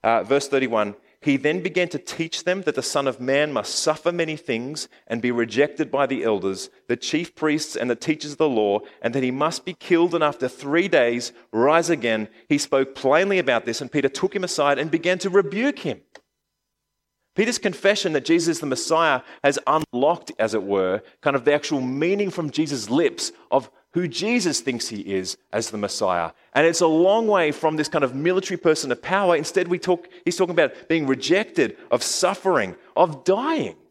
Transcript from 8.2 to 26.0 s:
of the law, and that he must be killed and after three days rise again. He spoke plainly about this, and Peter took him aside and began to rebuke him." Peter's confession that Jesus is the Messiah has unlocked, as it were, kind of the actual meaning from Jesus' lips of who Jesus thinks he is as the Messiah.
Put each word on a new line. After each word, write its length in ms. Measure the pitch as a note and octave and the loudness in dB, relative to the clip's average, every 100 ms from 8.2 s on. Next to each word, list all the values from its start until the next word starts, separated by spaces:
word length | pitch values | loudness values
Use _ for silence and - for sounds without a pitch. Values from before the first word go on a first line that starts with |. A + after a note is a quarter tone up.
| D3 | -6
of 60 | C#3+ | -2
the 100 | D#3+ | 0
law, 320 | A2+ G#2 G#2 - - | 2 2 0 -2 -6
and 140 | A#2 | -4
that 80 | C3 | 0
he 80 | B2+ | -2
must 340 | C3 D#3 D#3+ | 0 -2 -2
be 100 | - | -10
killed 380 | E3+ - E3+ F3 | -12 2 4 4
and 120 | E3 | 2
after 240 | D3+ - B2+ | 0 0 -6
three 400 | - C#3 D#3+ G3 | -6 -2 0 2
days 440 | E3 A#2+ A#2+ A#2+ - _ | 4 4 0 -6 -14 _
rise 360 | A2 C3+ D#3+ D#3+ | 2 4 4 2
again. 380 | D#3 A#2 A2 G#2+ - _ | 0 0 -2 -4 -12 _
He 100 | C#3+ | -2
spoke 380 | - C3+ C3+ - | 2 0 0 0
plainly 420 | C3 D3+ G3 F#3+ | 2 4 4 0
about 260 | C3+ A#2 | 2 0
this, 160 | A#2 A2+ | -2 -6
and 120 | B2+ | -4
Peter 160 | D3+ C3+ | 0 0
took 260 | - F#3+ | 0 -2
him 80 | G3+ | -2
aside 380 | F3+ - C#3+ C#3 | -4 0 2 2
and 100 | D#3 | 0
began 300 | E3 F3+ F#3 | 0 0 0
to 100 | G3 | 2
rebuke 480 | F#3+ D#3+ F#3+ C4+ - | 2 2 0 -2 -2
him." 200 | E3 A2 _ - _ _ _ _ _ _ _ _ _ _ _ | -6 -8 _ -20 _ _ _ _ _ _ _ _ _ _ _
Peter's 240 | - A3 A#3 | -2 0 0
confession 540 | G3+ - G3 G#3 F#3 | -4 0 0 2 0
that 140 | D3+ B2+ | -2 2
Jesus 300 | E3 E3 E3 | 2 2 -2
is 40 | |
the 60 | D3 | -4
Messiah 560 | B2+ - D#3+ E3 C3 - - | -4 0 2 4 0 -4 0
has 160 | C#3 C#3 - | 0 2 0
unlocked, 680 | D3+ - B2 C#3+ F3 - - | 0 0 0 0 0 -6 -4
as 140 | A2 | -2
it 120 | G#2+ | 0
were, 360 | G2 G2 F#2 G2+ - _ | 0 0 2 -2 -6 _
kind 140 | D3 C#3 | -2 2
of 80 | |
the 100 | B2 | 2
actual 260 | D3 - C#3+ | 2 0 -4
meaning 500 | B2+ C3+ E3 G3+ G3+ | -2 -2 0 0 -2
from 200 | - D#3 | -4 -4
Jesus' 400 | D3 D#3 C#3 G#2 | -2 -2 -4 0
lips 420 | C3+ D#3 - - - _ | 2 2 0 -10 -10 _
of 200 | C3+ B2 _ _ | -2 -2 _ _
who 120 | F3 F3 | -4 -4
Jesus 540 | - G3+ A#3+ F#3+ - | -4 0 0 0 -2
thinks 280 | C#3 A#2+ - | -4 -6 -6
he 120 | G#2 | -8
is 380 | F#2+ F#2+ F2+ - _ | -4 -4 -4 -12 _
as 200 | G#2+ A2+ | -6 -4
the 80 | G#2+ | -6
Messiah. 540 | G2+ - | -6 -2